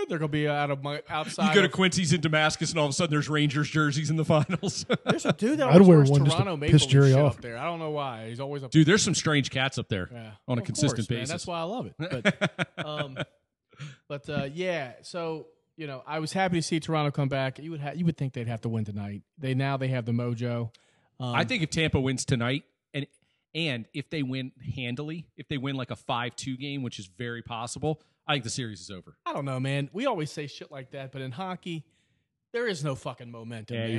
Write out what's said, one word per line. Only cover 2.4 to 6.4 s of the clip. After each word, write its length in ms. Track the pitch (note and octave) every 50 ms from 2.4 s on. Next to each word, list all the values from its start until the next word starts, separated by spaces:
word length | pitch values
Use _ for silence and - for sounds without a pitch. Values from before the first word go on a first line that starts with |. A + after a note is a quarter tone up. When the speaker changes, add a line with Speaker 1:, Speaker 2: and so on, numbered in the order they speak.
| D#3 D3+ - - E3 C#3+
Speaker 2:
and 80 | E3 D#3+
all 80 | D3
of 40 | C#3+
a 20 | C3
sudden 160 | - F3+ D#3
there's 180 | D3+ D3 C#3+ C#3
Rangers 400 | D3+ D3+ D3 D3 B2 D3+ D3 -
jerseys 400 | - D#3 D3+ D3 C3 D#3 D#3 D#3
in 60 | D#3+
the 80 | D#3 D#3
finals. 600 | - E3 D3+ - - F#3 - - F3+ - - - - B3
<laughs> 80 | - -
Speaker 1:
There's 220 | B3+ D#4 E4+ -
a 60 | C#4
dude 260 | - - G#3 A#3+ D#4 D#4
that 80 | C4+ B3+
Speaker 3:
I'd 40 | D3
Speaker 1:
always 140 | F#3 G3 F3+
Speaker 3:
wear 80 | E3+ D3+
Speaker 1:
wears 120 | C#3 C3+
Speaker 3:
one 140 | C#3+ C#3 C#3
just 120 | C#3+ C#3
to 60 | -